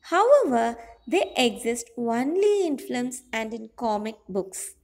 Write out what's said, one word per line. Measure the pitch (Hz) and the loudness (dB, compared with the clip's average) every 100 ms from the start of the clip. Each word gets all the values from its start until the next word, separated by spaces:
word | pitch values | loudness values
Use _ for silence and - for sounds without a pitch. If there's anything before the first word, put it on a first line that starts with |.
However, | - 339 453 571 415 240 226 233 - - - | 0 2 6 6 6 2 0 -4 -14 -20 -2
they | 330 - - | 0 0 0
exist | 247 196 226 240 - - | 0 0 -4 -4 -6 -6
only | 233 233 262 349 415 415 359 | -2 0 0 2 2 2 0
in | 269 | -2
films | - 240 247 247 - | -4 -4 -4 -8 -8
and | 226 220 | -6 -6
in | 226 220 - | -8 -12 -6
comic | 233 208 214 220 - | -2 -2 -4 -10 -6
books. | 190 190 - - - | -6 -4 -10 -14 -16